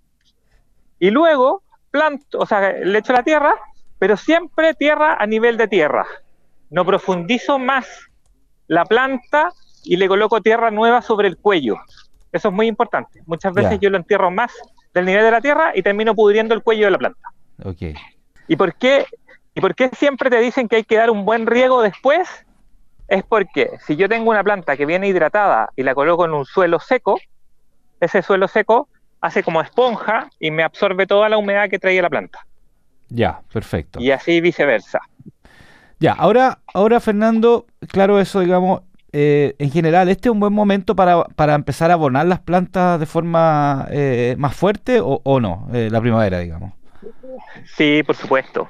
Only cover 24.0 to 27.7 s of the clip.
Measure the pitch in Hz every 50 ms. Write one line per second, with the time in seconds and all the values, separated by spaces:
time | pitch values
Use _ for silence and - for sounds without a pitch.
24 | 190 196 233 226 226 226 220 208 185 202 208 190 165 - 139 131 147 147 170 185
25 | 196 202 190 180 160 147 - 208 202 185 139 110 110 - - - 131 135 127 139
26 | 139 165 175 165 180 165 160 147 139 - - 190 185 170 170 156 - - 262 247
27 | - 196 214 381 - - - - - - - - _ -